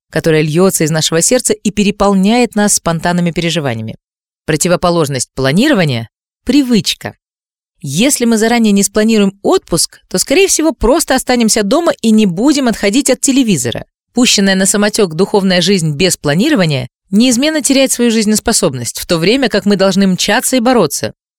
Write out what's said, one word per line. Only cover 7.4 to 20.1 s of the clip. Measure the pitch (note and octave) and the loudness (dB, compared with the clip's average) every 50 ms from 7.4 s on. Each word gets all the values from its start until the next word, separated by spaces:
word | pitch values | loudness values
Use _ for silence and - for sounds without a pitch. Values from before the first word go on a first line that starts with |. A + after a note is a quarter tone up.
| _ _ _ _ _ _ _ _ | _ _ _ _ _ _ _ _
Если | - C#3+ C3+ E3 A#3 D4+ - - A#3+ | -12 -6 -2 0 0 0 0 0 0
мы | A#3 A#3 G#3+ | 0 0 0
заранее | A3 A3+ A#3+ A#3+ A3+ G#3+ G3+ | 0 0 2 2 2 2 2
не | G3 G3 | 2 0
спланируем | - - G#3+ G#3+ A3+ A3+ G#3+ G3+ G3 - _ - | 0 0 0 0 2 2 2 0 0 -2 _ -2
отпуск, | A#3 F4 F#4+ - - - D#3+ - - - - _ - | 0 0 0 -2 -2 -4 -4 -4 -4 -8 -14 _ -6
то, | - F#3 | -6 -4
скорее | - - C4+ F4+ G4 F4+ | -2 0 2 2 2 2
всего, | - - D4+ D#4+ - | 0 0 -2 -2 -2
просто | - - A3 C#4 E4+ - - C#4 | 0 0 0 2 2 0 0 -2
останемся | B3+ - - B3+ A#3+ A#3 G#3+ - A3 G#3 | -2 0 0 0 0 0 0 0 0 0
дома | G3 B3 D#4+ F4 E4+ - - - | 0 0 0 0 0 -2 -2 0
и | A3+ | 2
не | G#3+ A3 G#3+ | 2 4 2
будем | G3 E3 F3 A#3 D4 C#4+ D4 C4+ | 2 0 0 0 0 2 2 0
отходить | A#3 G3+ - - G3+ G3+ C#4 C#4+ - | -2 -2 -2 -2 -2 0 0 0 0
от | B3+ - | -2 -2
телевизора. | - - B3 C4+ C4 A3 F#3+ C3 - A#2+ - - - - _ _ _ _ - | -2 0 0 2 2 2 0 0 -2 -4 -6 -8 -10 -16 _ _ _ _ -2
Пущенная | A#3 B3+ - - - G3 G3 F#3+ | 0 0 2 2 2 2 2 2
на | F#3 F#3+ | 0 0
самотек | G3 - G3+ G#3 G#3+ - - G#3 F3 D#3 | 0 0 0 0 0 0 0 0 0 0
духовная | D#3+ G3 - - G#3 F#3 F#3+ F3+ F3+ E3 | 0 -2 0 0 0 2 2 0 0 2
жизнь | F3 G#3 F#3 D#3+ D#3 D3 | 2 0 0 0 -2 -2
без | C#3 F#3+ - - - | 0 0 -2 -2 -2
планирования | - D3+ C#3+ F3 A#3 E4 D#4 G#3+ F3 D#3+ D3 B2+ B2 - _ _ _ _ | -2 -2 0 0 2 2 2 2 0 0 -2 -4 -6 -8 _ _ _ _
неизменно | F#3+ G3+ A#3+ C4 A#3+ A3+ C#4 D#4 D#4+ D4+ - | 0 2 2 2 2 0 0 0 -2 -2 -2
теряет | - C4+ C4+ C4+ B3+ - | 0 0 2 2 0 0
свою | - A#3+ A#3+ | 0 0 0
жизнеспособность, | A3 A3+ G#3+ G#3 G#3+ G#3 - A#3+ A3 - - E3 B2+ B2+ A#2+ - - - | 0 0 0 0 -2 -2 -2 -2 -2 0 0 -2 -2 -4 -8 -10 -10 -10
в | - | -6
то | - F3+ | -4 -2
время | E3 E3 F#3 A#3+ C#4 C4 A3 | 0 2 2 2 2 0 0
как | - G#3 - | -2 0 0
мы | G3+ G3+ | 0 0
должны | F3+ F#3+ G3 F#3+ G3 G3 | 2 2 2 2 2 2
мчаться | F#3+ | 2